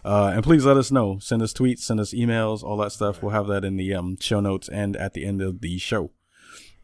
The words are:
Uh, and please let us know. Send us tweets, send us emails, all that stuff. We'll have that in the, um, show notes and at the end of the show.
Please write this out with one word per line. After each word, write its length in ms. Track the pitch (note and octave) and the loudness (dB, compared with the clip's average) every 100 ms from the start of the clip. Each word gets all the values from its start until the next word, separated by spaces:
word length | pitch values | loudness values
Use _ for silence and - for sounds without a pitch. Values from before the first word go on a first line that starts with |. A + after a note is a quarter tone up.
Uh, 280 | - G#2 G2+ G2+ | 0 2 4 2
and 80 | |
please 220 | B2+ D#3+ C3+ | 6 6 8
let 100 | C3+ | 6
us 160 | A#2+ | 4
know. 260 | C3+ G#2 F#2+ | 2 2 -2
Send 220 | - A2+ | -2 -2
us 120 | A2 | -2
tweets, 260 | - B2+ A#2 | 0 0 0
send 180 | - A2 | -2 -2
us 120 | G#2 | -2
emails, 480 | B2 A#2 A2+ A2 G#2+ | -2 0 0 0 -4
all 140 | F#2 G#2 | -4 -4
that 140 | G#2 | -4
stuff. 320 | - G#2 G2 | -2 -4 -2
We'll 80 | G#2 | -2
have 160 | G#2 G2+ | -2 0
that 160 | G2 | -2
in 140 | G2 F#2+ | -2 -2
the, 160 | F#2 | -2
um, 240 | F#2+ F2+ F#2+ | -4 -4 -6
show 220 | - G#2 | -2 0
notes 260 | G2 F#2+ - | 0 -2 -4
and 300 | G2+ G2+ G2 | -6 -4 -4
at 160 | F#2+ | -6
the 100 | - G2 | -6 -4
end 160 | G2 | -4
of 200 | F#2+ F#2 | -4 -6
the 160 | A#2 F2+ | -6 -6
show. 340 | - A2 D2+ - _ _ - - - - | -4 -4 -4 -10 _ _ -20 -20 -20 -20